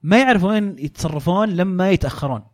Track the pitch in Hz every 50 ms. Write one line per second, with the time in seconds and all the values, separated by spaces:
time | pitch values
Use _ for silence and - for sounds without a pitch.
0 | - 151 190 233 269 262 240 202 175 190 214 214 208 202 190 - 139 147 - -
1 | - 165 151 151 - 170 175 196 214 220 190 170 180 190 185 180 185 190 190 -
2 | - 139 - - - 139 127 107 104 _